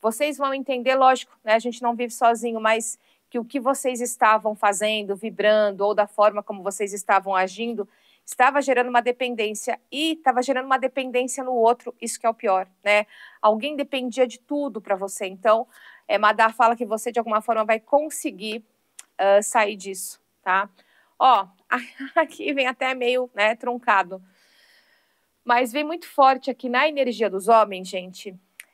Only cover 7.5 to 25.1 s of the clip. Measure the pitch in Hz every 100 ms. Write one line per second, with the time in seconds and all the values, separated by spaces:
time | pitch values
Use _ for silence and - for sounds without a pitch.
7.5 | 190 233 220 196 _ _ _ - - 285
8.5 | 277 277 247 247 247 240 247 254 233 214
9.5 | 214 - - _ 262 320 320 269 247 254
10.5 | 262 269 262 262 269 254 247 254 277 254
11.5 | 247 226 240 - - 233 - 233 226 220
12.5 | 190 185 _ 202 208 208 - - - 214
13.5 | 220 277 294 285 269 247 226 254 - _
14.5 | 294 285 214 - 190 196 - 190 190 220
15.5 | 226 247 - - - - 202 208 220 226
16.5 | 226 233 233 226 220 240 233 226 247 -
17.5 | 220 214 220 - 285 302 - 302 190 214
18.5 | 220 - _ _ - _ - 196 202 214
19.5 | 240 208 208 190 190 - - _ _ -
20.5 | 185 202 _ _ _ _ _ 262 220 190
21.5 | _ _ 247 247 - 269 - 320 - 277
22.5 | 277 254 247 262 262 247 254 247 - 214
23.5 | 226 247 240 247 202 175 190 185 _ _
24.5 | _ _ _ _ _ _